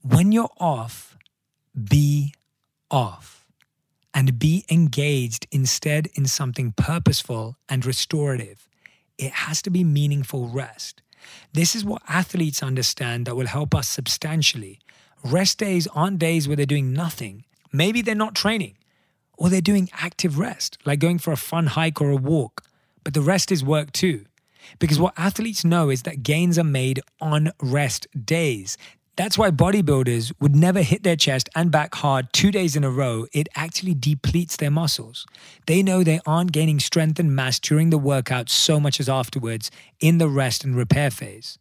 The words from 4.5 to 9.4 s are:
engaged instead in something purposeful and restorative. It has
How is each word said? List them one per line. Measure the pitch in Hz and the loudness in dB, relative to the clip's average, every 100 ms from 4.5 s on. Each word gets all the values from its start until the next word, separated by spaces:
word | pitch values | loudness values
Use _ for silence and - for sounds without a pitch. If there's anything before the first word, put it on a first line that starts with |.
| 175 - | 2 2
engaged | 165 156 135 147 139 120 113 - | 2 4 2 0 0 -2 -6 -4
instead | 143 131 - 151 151 156 - | -2 0 -2 0 -2 -2 -2
in | 135 | -2
something | - 131 120 123 | -2 -4 -2 -4
purposeful | - - 165 - 143 - 113 110 127 - | -2 -2 2 2 0 -4 -8 -8 -12 -6
and | 131 127 | -4 -2
restorative. | 123 - 156 147 127 101 98 _ _ _ _ _ - | -4 -4 -2 -2 -4 -8 -16 _ _ _ _ _ -12
It | 135 | -10
has | - | -8